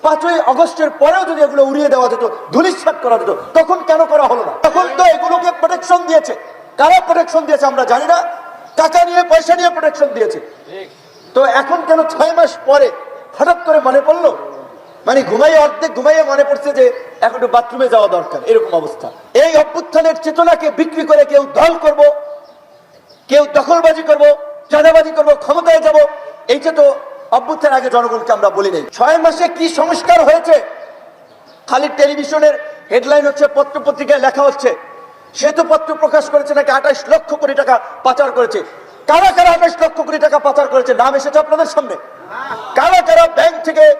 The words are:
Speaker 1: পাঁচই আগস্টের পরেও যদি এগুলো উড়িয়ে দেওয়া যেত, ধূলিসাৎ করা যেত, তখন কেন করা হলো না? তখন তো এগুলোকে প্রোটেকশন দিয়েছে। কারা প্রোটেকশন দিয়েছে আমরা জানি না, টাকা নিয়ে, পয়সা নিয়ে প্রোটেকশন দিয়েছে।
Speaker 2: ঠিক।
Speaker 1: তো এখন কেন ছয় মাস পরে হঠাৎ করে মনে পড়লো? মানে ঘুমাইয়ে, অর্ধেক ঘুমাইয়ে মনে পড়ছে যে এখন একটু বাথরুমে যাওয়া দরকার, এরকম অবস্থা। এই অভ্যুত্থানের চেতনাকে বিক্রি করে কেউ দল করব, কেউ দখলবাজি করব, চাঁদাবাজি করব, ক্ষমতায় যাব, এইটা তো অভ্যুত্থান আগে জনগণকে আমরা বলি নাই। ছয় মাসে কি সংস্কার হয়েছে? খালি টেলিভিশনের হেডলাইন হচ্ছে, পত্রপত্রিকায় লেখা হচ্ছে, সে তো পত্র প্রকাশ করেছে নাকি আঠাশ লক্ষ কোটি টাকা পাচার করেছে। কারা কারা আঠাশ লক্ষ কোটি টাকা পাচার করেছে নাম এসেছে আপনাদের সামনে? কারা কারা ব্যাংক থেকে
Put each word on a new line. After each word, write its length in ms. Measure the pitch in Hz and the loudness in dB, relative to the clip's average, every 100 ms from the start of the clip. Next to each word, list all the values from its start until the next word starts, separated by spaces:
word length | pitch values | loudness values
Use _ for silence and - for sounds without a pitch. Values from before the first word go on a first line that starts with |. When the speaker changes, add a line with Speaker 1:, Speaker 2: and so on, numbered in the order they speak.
Speaker 1:
পাঁচই 340 | 311 311 330 330 - | 0 -2 -2 -2 -2
আগস্টের 380 | 262 330 320 302 - | 0 0 0 -6 0
পরেও 220 | 285 370 359 | 0 2 -2
যদি 100 | 311 285 | -2 0
এগুলো 160 | 285 269 | 2 0
উড়িয়ে 220 | 285 285 | 0 0
দেওয়া 140 | 269 247 | 0 0
যেত, 120 | 233 233 - - | -2 -6 -8 -4
ধূলিসাৎ 420 | 247 359 370 339 311 | -2 -2 -2 -4 -4
করা 120 | 240 226 | -2 -2
যেত, 100 | - - - 320 | -2 -6 0 0
তখন 200 | 320 349 320 | 2 -2 0
কেন 120 | 311 320 | 0 2
করা 120 | 294 262 | 2 2
হলো 120 | 247 220 | 0 -4
না? 40 | - 311 | -2 -2
তখন 200 | 320 370 - | 0 -2 2
তো 40 | 359 | 2
এগুলোকে 360 | 320 349 349 349 339 | 2 0 0 -2 -2
প্রোটেকশন 400 | 330 349 - 359 349 | -4 -4 0 -2 2
দিয়েছে। 260 | 320 311 - - - - - | 0 0 -12 -14 -20 -16 0
কারা 180 | 302 370 349 | 4 4 2
প্রোটেকশন 340 | 339 330 320 311 | -2 0 -2 0
দিয়েছে 180 | 302 277 | 0 0
আমরা 140 | 269 247 | -2 0
জানি 140 | 247 302 | 0 2
না, 60 | 339 - - - - - - | 0 0 -10 -18 -20 -8 -2
টাকা 200 | 320 349 349 | 2 2 2
নিয়ে, 140 | 349 349 | 0 2
পয়সা 220 | 320 320 349 | 2 2 0
নিয়ে 120 | 349 339 | 0 0
প্রোটেকশন 320 | 311 302 285 233 | -4 -2 -4 -2
দিয়েছে। 220 | 214 156 - - - | -4 -4 -14 -20 -20
Speaker 2:
ঠিক। 180 | 190 190 _ _ - - | -18 -18 _ _ -20 -6
Speaker 1:
তো 60 | 254 262 254 | 0 2 0
এখন 180 | 277 339 311 | -2 -4 0
কেন 120 | 320 320 | 0 0
ছয় 200 | 320 320 330 | -2 0 2
মাস 140 | 311 - 269 | 0 -2 0
পরে 200 | 285 285 - - - - - | 2 2 -2 -18 -20 -20 -4
হঠাৎ 220 | 311 339 330 | -2 -2 0
করে 120 | 311 262 | 0 2
মনে 120 | 269 285 | 0 2
পড়লো? 220 | 339 320 202 - - - - - - - | 0 0 -2 -14 -16 -20 -20 -20 -8 -2
মানে 140 | 269 - | 0 0
ঘুমাইয়ে, 280 | 226 302 320 | 2 4 4
অর্ধেক 260 | 294 - 320 247 | 2 -2 -8 -2
ঘুমাইয়ে 240 | 277 320 294 | 0 2 0
মনে 140 | 277 285 | 0 0
পড়ছে 220 | 285 285 262 | -2 -4 0
যে 60 | 254 - - - | 0 0 -14 -4
এখন 120 | 226 247 | -4 -2
একটু 120 | 247 | 0
বাথরুমে 340 | 240 240 254 254 | 0 -2 -4 0
যাওয়া 140 | 226 202 175 | 2 2 -2
দরকার, 240 | - 143 - | -6 -10 0
এরকম 220 | 226 - 170 | 0 0 -4
অবস্থা। 260 | 151 - - - - 233 | -6 -12 -16 -18 -4 0
এই 80 | 320 311 | 2 2
অভ্যুত্থানের 540 | 302 330 339 311 320 320 | 0 -4 -2 0 0 -2
চেতনাকে 420 | 311 311 339 330 311 - | -6 0 2 2 -2 -4
বিক্রি 240 | 320 320 311 | -4 -4 0
করে 120 | 302 277 | 2 4
কেউ 100 | 285 269 247 | 2 0 0
দল 140 | 320 330 | 0 2
করব, 160 | 302 294 294 - - - - - _ _ _ _ _ _ - | -2 4 4 2 -10 -18 -20 -20 _ _ _ _ _ _ 0
কেউ 140 | 277 294 294 | 0 2 0
দখলবাজি 460 | 269 339 330 320 320 | 2 2 2 0 0
করব, 140 | 294 294 294 - - - | 4 4 2 -4 -18 -2
চাঁদাবাজি 400 | 302 320 320 311 320 | 2 4 4 2 0
করব, 120 | 302 285 | 2 0
ক্ষমতায় 380 | - 311 330 320 320 | 0 0 2 2 4
যাব, 100 | 302 294 - - - - | 4 2 -2 -16 -18 -4
এইটা 160 | 277 320 320 | -2 -2 2
তো 60 | 285 - - - - 240 | 2 2 -10 -20 -4 -4
অভ্যুত্থান 360 | 240 311 302 262 | -2 -2 0 0
আগে 100 | 254 240 | 0 -2
জনগণকে 340 | 240 226 226 214 | -2 -6 -2 0
আমরা 140 | 196 185 | 0 0
বলি 120 | 202 | -4
নাই। 100 | 170 135 - | -4 -10 -2
ছয় 220 | 254 330 | 2 2
মাসে 200 | 330 320 349 - | 2 0 -4 -2
কি 100 | 330 - | -4 -2
সংস্কার 380 | 330 339 - 349 294 | -2 -2 2 4 4
হয়েছে? 280 | 330 330 302 - - - - - - _ _ _ - - | 2 4 0 0 -16 -20 -20 -20 -20 _ _ _ -20 -4
খালি 180 | 254 294 - | -4 -2 0
টেলিভিশনের 560 | 285 294 277 311 302 285 - - - | 0 0 -4 2 2 0 -8 -18 -4
হেডলাইন 320 | 226 254 294 285 | -4 2 2 2
হচ্ছে, 180 | 277 294 269 | 0 0 0
পত্রপত্রিকায় 640 | 285 294 285 285 269 285 262 | -2 -2 -6 -6 0 2 2
লেখা 160 | 262 285 | 2 0
হচ্ছে, 220 | - 254 - - - - - - - | 0 -4 -4 -12 -20 -20 -20 -20 -4
সে 100 | 285 302 | -4 -2
তো 60 | 320 | 0
পত্র 200 | 311 311 311 | 0 -2 -4
প্রকাশ 220 | 302 302 294 | 0 0 0
করেছে 200 | 294 285 285 | -2 0 -2
নাকি 120 | 285 269 | 0 0
আঠাশ 200 | 294 277 - | 0 -2 0
লক্ষ 180 | 320 - 294 | 0 0 -4
কোটি 120 | 285 277 | -4 -2
টাকা 140 | 262 254 - - 262 | 0 0 -2 -4 -4
পাচার 220 | 254 277 233 | 0 -2 0
করেছে। 240 | 233 - - - - - - | -2 -4 -10 -18 -20 -10 0
কারা 200 | 320 381 359 | 2 4 4
কারা 140 | 349 339 | 2 4
আঠাশ 180 | 339 339 | 0 0
লক্ষ 160 | 320 320 311 | -4 -2 -6
কোটি 120 | 311 302 | -2 0
টাকা 120 | 294 285 | 0 0
পাচার 200 | 285 277 | 0 0
করেছে 200 | 262 254 226 | 0 0 0
নাম 100 | 254 277 | 0 0
এসেছে 180 | 285 302 | 0 0
আপনাদের 240 | 302 311 311 | 0 -2 -2
সামনে? 200 | - 254 180 - - - 196 - - - - | -2 -6 -12 -14 -20 -18 -14 -12 -14 -6 -2
কারা 220 | 659 740 679 | 2 2 4
কারা 160 | 659 659 - | 4 4 2
ব্যাংক 180 | - 330 - | 0 -2 -6
থেকে 160 | 622 622 | 4 4